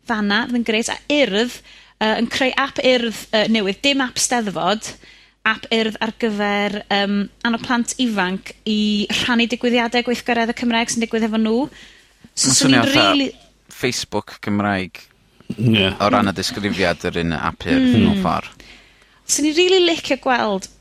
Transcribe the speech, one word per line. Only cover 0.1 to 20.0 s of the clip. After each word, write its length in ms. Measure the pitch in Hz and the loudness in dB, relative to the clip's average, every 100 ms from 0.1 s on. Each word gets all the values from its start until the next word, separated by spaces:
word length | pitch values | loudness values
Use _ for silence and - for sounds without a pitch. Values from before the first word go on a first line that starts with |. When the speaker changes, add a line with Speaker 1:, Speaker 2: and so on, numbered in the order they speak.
| 220 208 208 240 | -2 0 -2 0
Speaker 1:
fydd 100 | 240 | -2
yn 80 | |
grêt, 240 | 220 220 233 | 0 -2 -2
a 80 | - - | -6 -2
Urdd, 520 | 294 247 196 240 - - - - _ | 0 2 2 -2 -6 -20 -20 -20 _
yy, 160 | 214 220 | -2 0
yn 120 | 233 | -2
creu 240 | - 262 | 0 0
ap 260 | - 269 - | 0 -2 0
Urdd, 400 | 254 254 233 202 - | 2 2 0 -8 -2
yy, 160 | 214 208 | 0 2
newydd, 340 | 220 190 196 | 0 0 0
dim 180 | 277 277 | 0 0
ap 160 | 254 - | -2 -2
Steddfod, 800 | - 247 208 170 170 214 - - - - _ _ | -2 0 -2 -2 -2 -2 -6 -16 -20 -20 _ _
ap 220 | 220 220 - | -2 -2 -2
Urdd 260 | 226 220 214 | 0 0 -4
ar 120 | 233 | -6
gyfer, 680 | - 226 208 208 202 208 202 | -2 -4 0 0 0 -2 -4
yym, 440 | - 202 202 202 202 _ | -2 -2 0 -2 -4 _
annog 180 | 233 233 | -4 -4
plant 300 | - 240 233 - | -2 -2 -2 -2
ifanc 520 | 247 202 180 190 - - | -2 0 -2 -4 -10 -10
i 440 | - 214 214 208 208 | -4 0 0 0 -2
rhannu 380 | 220 - 233 233 | -2 0 0 0
digwyddiadau 560 | 240 247 240 233 240 | 0 0 0 0 -2
gweithgareddau 540 | 240 233 - 233 226 240 | -2 -4 -2 0 0 -2
Cymraeg 320 | 240 233 233 | -2 0 -2
sy'n 140 | 233 | -2
digwydd 220 | 226 226 220 | -2 -2 0
efo 100 | 220 | 0
nhw. 200 | 220 226 302 - - - _ _ - | 0 0 -2 -8 -20 -20 _ _ -14
So, 140 | - - | -2 2
Speaker 2:
Ma'n 80 | - | 4
Speaker 1:
swn 160 | 269 | 6
i'n 20 | |
Speaker 2:
swnio 60 | 262 | 6
fatha 300 | - 269 - | 6 4 4
Speaker 1:
rili 160 | 285 269 - - _ _ | 4 0 -4 -20 _ _
Speaker 2:
Facebook 720 | - 131 - - 104 - - | -6 -4 -4 -6 -6 -8 -12
Cymraeg 640 | - 101 104 98 90 - - _ _ _ - | -4 -2 0 -2 -6 -12 -20 _ _ _ -14
Speaker 3:
Ie. 420 | - 120 110 95 | -2 2 4 2
Speaker 2:
o 160 | 95 101 | 2 2
ran 160 | 104 101 | 4 2
y 40 | |
disgrifiad 680 | 87 92 - 101 87 90 85 87 | -2 -6 -4 -4 0 0 0 -4
yr 140 | 87 | -2
un 100 | 85 | -2
ap 300 | 80 78 - | -2 -4 -6
Urdd 300 | - 262 254 | -2 2 4
Speaker 1:
Hmm. 100 | 233 | 4
Speaker 2:
mewn 200 | - 196 | 4 2
ffordd. 400 | 185 80 - - - - - _ _ _ - | 0 -2 -6 -20 -20 -20 -20 _ _ _ -6
Speaker 1:
Swn 180 | - 302 | -2 0
i'n 80 | |
rili 240 | 302 359 370 | 2 4 4
licio 320 | 349 330 | 4 0